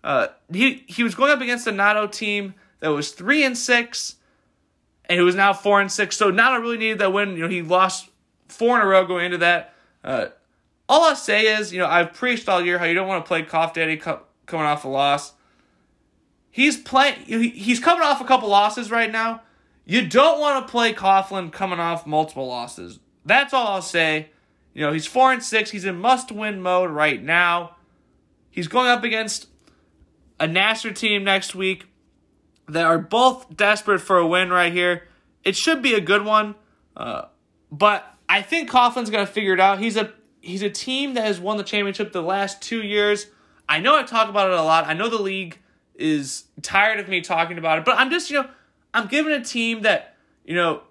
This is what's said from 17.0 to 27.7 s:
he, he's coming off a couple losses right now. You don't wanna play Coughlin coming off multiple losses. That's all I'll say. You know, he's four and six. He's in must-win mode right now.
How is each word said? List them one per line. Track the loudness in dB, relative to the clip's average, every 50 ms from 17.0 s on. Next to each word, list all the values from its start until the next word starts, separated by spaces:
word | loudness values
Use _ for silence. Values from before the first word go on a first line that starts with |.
| 2 2 0 -4 -10
he, | -6 -2 -2 -2 -2
he's | -4 -6 -2 -2 -2 2
coming | 2 2 2 4 2
off | 2 0 0
a | 2
couple | 2 2 2 2 4
losses | 4 4 4 4 0 -4 -6 -2
right | 0 0 0 0
now. | -2 -2 -4 -4 -4 -8 _ _ _ _ _ _ _ _ _
You | -2 0 0 0
don't | 2 4 6 6 6 6 4
wanna | 2 0 0 0 -4 -4
play | -2 0 0 0
Coughlin | -2 0 2 4 4 4 4 0 -6 -8 -8 -8
coming | -6 -6 -6 -4 -4 -4
off | -2 -4 -4 -4 -6
multiple | -2 0 0 0 0 -4 -10 -8
losses. | -6 -6 -8 -8 -10 -12 -16 -16 -18 -18 -20 _ _ _ _ _
That's | 2 4 4 4 2 0
all | -2 0
I'll | 0 -4 -4
say. | -6 -2 -2 0 0 0 0 -2 -6 _ _ _ _ _ _ _ _ _ _
You | -4 -4
know, | -2
he's | -2 -4 -6
four | -4 2 4 4 4
and | 4 0
six. | -4 -2 -2 -2 -2 -2
He's | -8 -8 -8
in | -6 -6
must-win | -2 2 2 2 2 0 -12 -10 -8 -8 -8 -8 -6
mode | -2 0 2 2 0 0
right | 0 0 0 0 0 -4
now. | -4 0 0 2 2 2 0 -2 -4 -10